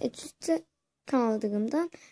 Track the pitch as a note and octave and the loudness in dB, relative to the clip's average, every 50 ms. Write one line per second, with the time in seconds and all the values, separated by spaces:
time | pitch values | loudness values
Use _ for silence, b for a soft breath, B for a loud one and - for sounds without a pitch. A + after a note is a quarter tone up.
0 | - A#3+ - - - - - _ - E4+ E4 D#4+ - _ _ _ _ _ _ _ | -4 -4 -4 -6 -12 -16 -16 _ -2 0 0 0 0 _ _ _ _ _ _ _
1 | _ - C#4 B3+ A#3+ A3+ A3 G#3+ A3 G#3 G3+ G#3 G#3+ A#3 - D#4 F4 E4+ b b | _ -2 0 2 2 2 2 0 0 0 0 0 0 0 0 0 0 -2 b b
2 | b b | b b